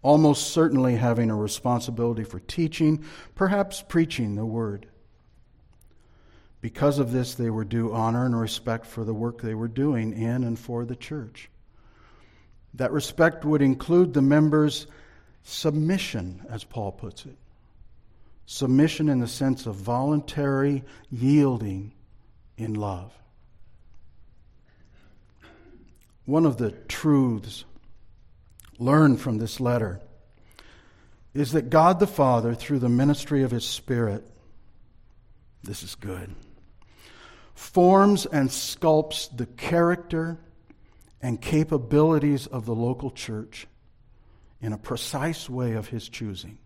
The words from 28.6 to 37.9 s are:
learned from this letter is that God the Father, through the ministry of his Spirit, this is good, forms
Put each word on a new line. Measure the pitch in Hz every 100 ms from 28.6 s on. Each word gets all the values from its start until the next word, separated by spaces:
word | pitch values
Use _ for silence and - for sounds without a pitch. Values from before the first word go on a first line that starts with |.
| - -
learned | 120 151 151 120
from | 131 110
this | 110 -
letter | 123 120 107 92 - - - _ - - - - _ _ _ - - 139
is | 135
that | 156 120
God | 160 165 180
the | 202
Father, | - 135 117 117 117
through | - 143
the | 123
ministry | 120 139 143 - 143
of | 131
his | 120
Spirit, | - - - 123 110 101 - - - - - - - - - - _ - - _
this | - -
is | 90
good, | - 101 92 92 - - - - - - - - - - - -
forms | - - 185 180